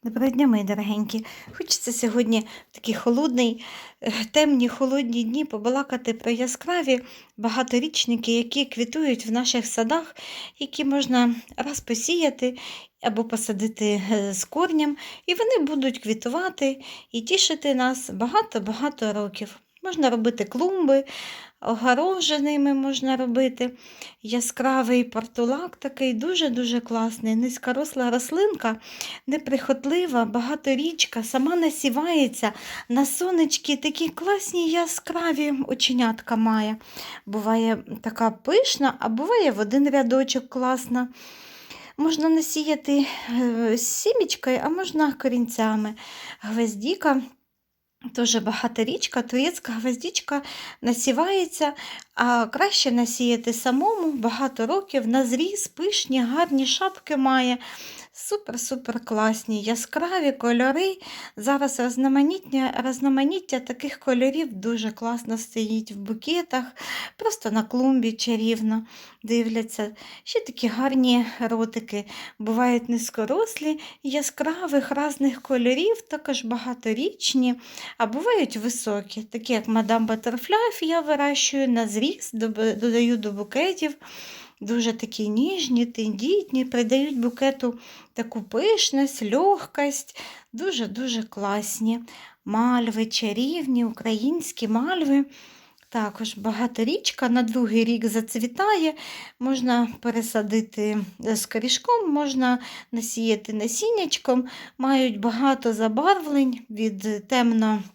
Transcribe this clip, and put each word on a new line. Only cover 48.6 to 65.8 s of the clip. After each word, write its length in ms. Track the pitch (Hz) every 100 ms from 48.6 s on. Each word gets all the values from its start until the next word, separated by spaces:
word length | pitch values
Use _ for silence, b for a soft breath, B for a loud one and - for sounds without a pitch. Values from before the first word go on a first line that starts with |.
| 233 233 226 330 - -
турецька 500 | 240 247 285 349 -
гвоздічка 680 | 226 240 247 339 - - 285 285 B B B
насівається, 920 | 233 240 269 247 339 392 339 - 302 294 B B B -
а 300 | 240 240 226
краще 460 | 277 403 - 277
насіяти 640 | 240 240 - 247 233 233
самому 580 | 233 262 254 370 440 330
багато 560 | 277 226 226 269 262 226
років, 400 | 370 392 277 220
на 180 | 254 254
зріз, 420 | 247 339 403 -
пишні, 560 | - 349 415 - 262
гарні 420 | 240 277 339 269 269
шапки 520 | - - 381 - 294
має. 400 | 262 262 254 247 B B B B B -
Супер-супер 880 | - 415 415 240 - 254 - 233 226
класні, 560 | 214 214 220 - 214
яскраві 720 | 208 233 - 302 339 370 294
кольори. 640 | 269 240 240 262 277 381 381 B B B -
Зараз 420 | 208 277 277 277
розноманіття, 1040 | 247 240 269 269 285 381 - 269 262 - 254
різноманіття 720 | 262 277 269 277 370 - 254
таких 400 | 254 247 294 -
кольорів 540 | - 247 262 277 311
дуже 380 | 202 208 233 220
класно 460 | 220 226 233 233 220
стоїть 540 | 226 - 220 220